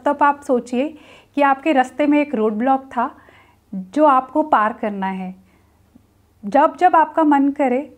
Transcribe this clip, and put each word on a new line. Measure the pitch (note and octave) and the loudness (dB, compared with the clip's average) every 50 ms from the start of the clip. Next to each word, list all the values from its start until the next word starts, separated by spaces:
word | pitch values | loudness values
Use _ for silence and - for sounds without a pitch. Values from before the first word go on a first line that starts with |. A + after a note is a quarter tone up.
| - | -2
तब | C#4+ C#4+ C#4+ | -4 -2 0
आप | D4+ C#4+ C#4+ C#4+ | 2 0 0 -2
सोचिए | - - B3+ B3 A#3+ - B3+ A#3+ C#4+ D#4 D#4 - - - - - _ _ - | -4 -4 -4 -4 -4 -4 -4 -4 -4 -4 -6 -12 -20 -20 -20 -20 _ _ -4
कि | C#4+ | 0
आपके | C#4+ C#4 C4+ C4+ - E4 | 0 0 0 0 -2 0
रास्ते | D4+ C4 B3+ B3+ - - D4 | 0 0 0 -2 -2 -2 0
में | C#4+ D4 D4 | 2 2 2
एक | D4 D4 C#4 | 0 -2 -2
रोड | A3 G#3+ A3+ | -2 -2 -2
ब्लॉक | G#3+ G#3+ B3 C4+ C4+ C4 | -2 -2 -2 0 0 -2
था | C4+ - - A#3+ A#3+ D4 - - - - - _ _ _ _ _ _ _ G#3 | -4 -6 -6 -6 -6 -6 -8 -14 -20 -20 -20 _ _ _ _ _ _ _ -12
जो | F#3+ F#3 - - C#4+ D#4 | -12 -12 -6 -2 2 4
आपको | D4 C4 C4 C4 - - D4+ | 4 4 2 0 -2 -2 -4
पार | D4+ D4+ D4 A3+ G#3+ A3 | -2 0 0 0 0 -2
करना | A#3 - A#3+ G#3+ G3+ G3 F#3+ | -4 -6 -8 -8 -6 -6 -8
है। | F#3+ F#3+ F#3 F#3 F#3 F#3 - _ _ _ _ _ _ _ _ _ _ _ _ _ _ _ _ _ _ _ _ - | -8 -8 -8 -10 -12 -14 -16 _ _ _ _ _ _ _ _ _ _ _ _ _ _ _ _ _ _ _ _ -6
जब | G3+ A3+ C#4 D4+ D#4+ - | -2 0 2 2 2 2
जब | - F4 F4+ E4+ | 2 2 2 4
आपका | D#4+ D4+ D#4 - E4 D#4+ | 2 2 2 0 0 2
मन | D4+ C#4+ C#4 C#4 C#4+ | 4 4 2 2 0
करे | C#4 - C#4+ B3+ A#3+ C4 D4 - - | 0 0 -2 0 0 -2 -4 -8 -14